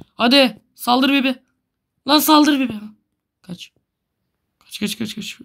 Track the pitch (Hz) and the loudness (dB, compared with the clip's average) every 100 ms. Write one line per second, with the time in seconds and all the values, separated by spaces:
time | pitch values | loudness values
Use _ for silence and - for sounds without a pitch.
0 | - - 233 277 254 220 _ - - 247 | -16 -2 2 4 2 -2 _ -10 -2 0
1 | 269 277 262 254 _ _ _ _ _ _ | 2 0 -2 -6 _ _ _ _ _ _
2 | - 302 302 302 302 277 254 214 214 - | 0 0 4 4 4 0 -2 -8 -14 -20
3 | _ _ _ _ - 175 - _ _ _ | _ _ _ _ -20 -18 -20 _ _ _
4 | _ _ _ _ _ _ _ - 208 - | _ _ _ _ _ _ _ -10 -8 -8
5 | 214 220 - - | -10 -10 -14 -16